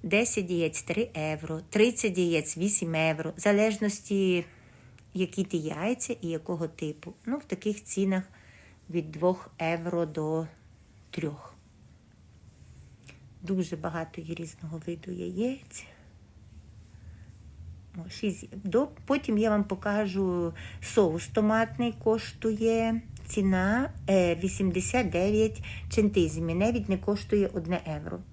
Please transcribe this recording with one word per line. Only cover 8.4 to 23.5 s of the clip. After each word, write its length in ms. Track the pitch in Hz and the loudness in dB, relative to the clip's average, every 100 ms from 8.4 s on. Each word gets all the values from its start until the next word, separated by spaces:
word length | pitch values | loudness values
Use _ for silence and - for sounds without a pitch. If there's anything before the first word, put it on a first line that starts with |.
| - - - - - | -20 -20 -20 -20 -6
від 200 | 170 156 | -4 -4
двох 400 | 151 180 185 - - | 0 2 2 -6 -4
евро 480 | 165 170 170 170 165 | -2 0 0 -2 -2
до 400 | 156 156 160 160 - - - - - - | -2 0 0 -2 -10 -20 -20 -20 -20 -12
трьох. 440 | - 156 143 - - - - - - - - - - - - - - - - - - - - | -4 -4 -6 -16 -20 -20 -20 -20 -20 -20 -20 -20 -20 -20 -20 -20 -20 -20 -20 -20 -20 -20 -16
Дуже 340 | 180 190 170 156 | -4 -2 -2 -4
багато 440 | 165 165 160 - | -4 -4 -6 -8
є 140 | 160 | -10
різного 460 | 170 165 - 160 160 160 | -8 -10 -12 -10 -8 -8
виду 240 | 170 - | -8 -8
яєць. 760 | 180 175 180 240 269 - - - - - - - - - - - - - - - - - - - - - - - 180 | -8 -6 -2 -2 -2 -10 -16 -16 -20 -20 -20 -20 -20 -20 -20 -20 -20 -20 -20 -20 -20 -20 -20 -20 -18 -16 -18 -16 -12
О, 140 | 175 | -12
шість. 380 | - 214 180 - 196 | -4 -4 -4 -10 -8
До-, 240 | 196 220 285 - - | 0 2 0 -4 -2
потім 320 | 277 277 214 | 0 2 2
я 120 | 220 | 4
вам 140 | 208 | 2
покажу 920 | 202 190 208 202 208 185 190 175 170 165 - - | 0 -2 0 0 0 0 0 0 -2 -4 -14 -12
соус 480 | - - 185 160 - | 0 4 4 2 -2
томатний, 680 | - 214 220 226 - 240 226 | 2 4 4 2 0 -2 0
коштує 960 | 226 220 - - 226 214 226 226 226 226 - - - | 0 0 -2 -4 -2 2 2 2 2 -2 -6 -14 -6
ціна, 680 | - 190 | 2 4